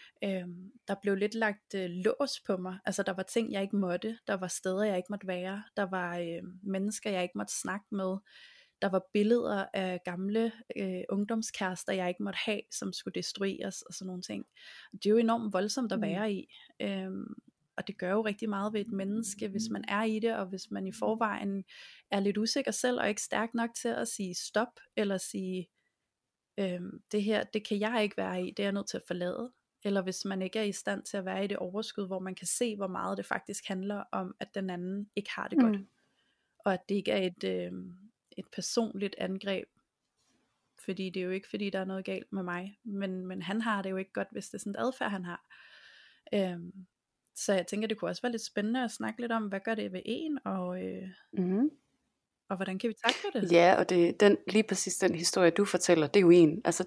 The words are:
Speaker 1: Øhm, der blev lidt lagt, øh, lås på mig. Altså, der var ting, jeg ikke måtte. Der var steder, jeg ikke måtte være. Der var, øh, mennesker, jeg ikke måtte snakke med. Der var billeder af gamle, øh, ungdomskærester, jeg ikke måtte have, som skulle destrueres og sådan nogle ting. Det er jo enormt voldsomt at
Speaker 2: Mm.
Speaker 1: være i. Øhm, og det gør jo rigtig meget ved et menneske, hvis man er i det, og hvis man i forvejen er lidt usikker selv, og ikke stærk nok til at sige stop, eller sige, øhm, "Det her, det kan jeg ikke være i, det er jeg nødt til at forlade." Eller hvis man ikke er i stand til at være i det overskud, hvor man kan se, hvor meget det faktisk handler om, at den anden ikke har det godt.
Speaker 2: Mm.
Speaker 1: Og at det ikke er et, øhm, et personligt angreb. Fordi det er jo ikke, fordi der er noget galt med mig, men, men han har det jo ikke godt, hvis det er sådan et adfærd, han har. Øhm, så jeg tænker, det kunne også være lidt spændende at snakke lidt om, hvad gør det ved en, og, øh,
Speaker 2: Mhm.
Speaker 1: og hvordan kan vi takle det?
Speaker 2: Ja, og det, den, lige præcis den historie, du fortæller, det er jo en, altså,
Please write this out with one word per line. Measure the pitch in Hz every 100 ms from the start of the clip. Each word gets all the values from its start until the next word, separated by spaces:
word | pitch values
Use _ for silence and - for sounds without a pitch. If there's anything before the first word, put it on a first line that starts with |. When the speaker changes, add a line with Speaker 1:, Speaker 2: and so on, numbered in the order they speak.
| - -
Speaker 1:
Øhm, | 202 190 180 175 190 - -
der | 196
blev | 202 190
lidt | 208 226
lagt, | 214 202 - 196
øh, | 180
lås | 180 208 - 269 - -
på | 185
mig. | 185 185 -
Altså, | 196
der | 196
var | 185
ting, | 190 233 220
jeg | 196
ikke | 196 202
måtte. | 180 180 220 233 -
Der |
var | 196 180
steder, | - 185 190
jeg | 214 185
ikke | 180
måtte | 202 190
være. | 180 185 202 - -
Der |
var, | 190 190 175 175
øh, | 170 170 180 185
mennesker, | 196 190 202 - 214
jeg | 185
ikke | 180 202
måtte | 202
snakke | - 190 202 -
med. | 202 185 196 - - - - - -
Der | 196
var | 190 -
billeder | 208 208 240 - 202 -
af | 196 185 180 180
gamle, | 175 196 220 226 226 - -
øh, | 190 180 -
ungdomskærester, | 202 208 226 - - 185 180 -
jeg | 190 180
ikke | 180
måtte | 202 196 -
have, | 202 -
som | - 202
skulle | - 185
destrueres | 180 - - 196 - 190 -
og | -
sådan | - 185
nogle | 180
ting. | 185 - - - - - -
Det | - 202
er |
jo | 226
enormt | 226 233 220
voldsomt | 185 208 269 226
at | 196
Speaker 2:
Mm. |
Speaker 1:
være | 208 185 214
i. | 196 - - - -
Øhm, | 202 196 190 190 - - - _ _ -
og | 196
det | -
gør | 180
jo | 208 214
rigtig | 202 220
meget | 196 208
ved | 214
et | 220
menneske, | 196 196 220 226 - 214
hvis | 208 220
man | 202 -
er | 202
i | 220 220
det, | 226 220
og | 185
hvis | 190 -
man | 202 190
i |
forvejen | 226 214 226 220 - 202 196 - - - - -
er | 202
lidt | 202 208
usikker | 220 285 226
selv, | - 254 247
og | -
ikke | 214
stærk | - 208 226
nok | 233 233 -
til | 233
at | 226 226
sige | - 185 180
stop, | - 208 240 - - -
eller | 202 190
sige, | - 202 185 185 175 _ _ _ _ _ _ _ _ -
øhm, | 190 180 180 - -
"Det | 208
her, | 202 208
det | - 214 -
kan | 208
jeg | 214 240
ikke | 208 202
være | 190 185
i, | 185
det | -
er | 202
jeg |
nødt | 202 196
til | -
at | -
forlade." | 180 180 - 247 _ _ _
Eller | 202 196
hvis | 185 185 196
man | 190
ikke | 185 220
er |
i | 208
stand | 190 - 196
til | - 202
at | 185
være | 190
i | 196
det | 202
overskud, | 180 196 220 - 190
hvor | 190
man | 185 185
kan | 175
se, | - 240 202
hvor | 190
meget | 185 185 196
det | -
faktisk | 185 - 196 -
handler | 185 196 202 -
om, | 226 - -
at | - 202
den | 190
anden | 175 180 196 208 -
ikke | 202 -
har | -
det | 302
godt. | 226 202
Speaker 2:
Mm. | 196 _ _ _ _ _ _ _
Speaker 1:
Og | 208
at | 180 -
det | 196
ikke | -
er | 208 185
et, | 180
øhm, | 190 180 175 185 185 185 214 _ _ -
et | -
personligt | - - 233 226 196 196 -
angreb. | 185 190 202 190 - _ _ _ _ _ _ _ _ _ _ - -
Fordi | 185 190
det | 185
er | 180
jo |
ikke, | 190 -
fordi | 208 202
der | 190
er | 190
noget | 190 185
galt | 190 -
med | 190
mig, | 180 175 196 208 226
men, | 196 196 185 185
men | 185
han | 175 220
har | 226 202
det | 190
jo | 190
ikke | 196
godt, | 202 196
hvis | 202 -
det |
er | 202
sådan | 202 202
et | 233
adfærd, | 262 220
han | 196 175
har. | 175 _ - - - - - - _ -
Øhm, | 208 185 175 175 190 180 _ _ _ _ -
så | -
jeg | 196 175
tænker, | 202 214
det | 214
kunne | 175
også | 180
være | 247
lidt | 226 -
spændende | 208 208 254
at | 233
snakke | - 220 220
lidt | 240
om, | 226 208
hvad | 196 226
gør | 220
det | 208
ved | 185 -
en, | 254 320 277 196
og, | 190 180 185
øh, | 185 185 185 185 -
Speaker 2:
Mhm. | 202 180 196 302 - _ _ _ _ _ _ -
Speaker 1:
og | 185
hvordan | 190 190
kan | 233
vi | - 226
takle | - - 233
det? | 185
Speaker 2:
Ja, | 170 175 -
og | -
det, | 180 170 -
den, | 202 - -
lige | 208
præcis | 214 185 190 -
den | 185 165
historie, | 170 190 170
du | 165 202
fortæller, | 175 - 165 147
det | 202
er |
jo | 170
en, | 175 156 170 -
altså, | 165